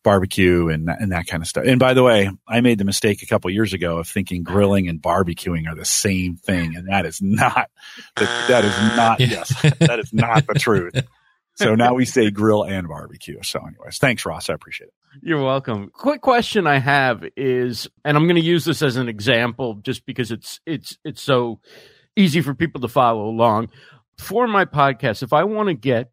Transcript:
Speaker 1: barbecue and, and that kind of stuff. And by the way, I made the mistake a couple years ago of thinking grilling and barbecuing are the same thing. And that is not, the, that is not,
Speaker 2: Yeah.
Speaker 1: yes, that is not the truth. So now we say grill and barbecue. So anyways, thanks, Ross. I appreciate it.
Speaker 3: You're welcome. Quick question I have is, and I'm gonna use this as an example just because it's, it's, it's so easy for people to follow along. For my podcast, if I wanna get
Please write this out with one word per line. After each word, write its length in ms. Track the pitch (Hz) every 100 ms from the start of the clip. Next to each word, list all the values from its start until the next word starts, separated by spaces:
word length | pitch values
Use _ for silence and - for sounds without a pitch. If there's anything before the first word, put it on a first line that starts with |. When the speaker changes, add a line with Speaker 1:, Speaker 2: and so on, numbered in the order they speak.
Speaker 1:
barbecue 680 | 113 98 92 - 92 87 85
and, 200 | 78 82
and 220 | - 104
that 160 | 90 85
kind 160 | 82
of 40 | 82
stuff. 160 | - 123
And 100 | 127
by 160 | 127
the 80 | 127
way, 280 | 127 110 98 92 -
I 140 | 117
made 160 | 123 110
the 80 |
mistake 360 | 98 101 110 101
a 40 |
couple 240 | - 107 92
years 220 | 101 107
ago 240 | 90 85 85
of 100 | 82
thinking 360 | 104 92 90
grilling 440 | 85 95 101 98 87
and 140 | 82
barbecuing 680 | 85 87 87 82 - 85 80
are 80 |
the 80 | 80
same 540 | 85 - 101 92 92 87
thing. 400 | - 92 82 82
And 100 | 92
that 180 | 98
is 160 | 82 -
not, 480 | 98 104 127 123 - _ - - -
the, 80 | - 110 120 120
that 160 | 123
is 140 | 104 101 117
not, 240 | 120 113 113
Speaker 2:
Yeah. 80 | 123
Speaker 1:
yes, 340 | 98 - - 151 -
that 200 | 160 120
is 140 | -
not 340 | 110 117 110 -
the 60 |
truth. 520 | 107 123 98 87 131 131 _ _ _ _
So 200 | - 202
now 200 | 110 120
we 100 | 127
say 260 | 123 131 107
grill 320 | 101 107 107
and 240 | 95 95 87
barbecue. 560 | 76 73 78 - 73
So 160 | - -
anyways, 380 | 78 78 - -
thanks, 280 | 135 107
Ross. 240 | - 80 -
I 40 |
appreciate 340 | 78 - - -
it. 60 | _ _ 139
Speaker 3:
You're 220 | 165 156
welcome. 480 | 135 135 131 104 101
Quick 280 | - 277 294
question 440 | - 240 - 214
I 140 | 160 139
have 460 | 127 143 131 110 82
is, 540 | - 135 127 123 117 - _
and 100 | 147
I'm 100 | 147
gonna 140 | 170 175
use 240 | 160 170
this 180 | 156 147
as 140 | 147
an 140 | 120 120
example 680 | 107 110 117 120 117 127 104
just 220 | 131 113
because 260 | - 131 117
it's, 300 | 113 - -
it's, 320 | - 147 - -
it's 180 | 156 -
so 380 | - 127 120 107 _ - - _ _
easy 240 | - 190 160
for 140 | 139
people 260 | 135 156 139
to 60 | 120
follow 380 | 139 120 113 107
along. 400 | 113 117 107 117 - - - _ -
For 300 | - 208 240
my 160 | 202
podcast, 600 | 175 147 139 127 131 104
if 100 | 135
I 100 | 151
wanna 300 | 196 214 208
get 360 | 151 135 117 123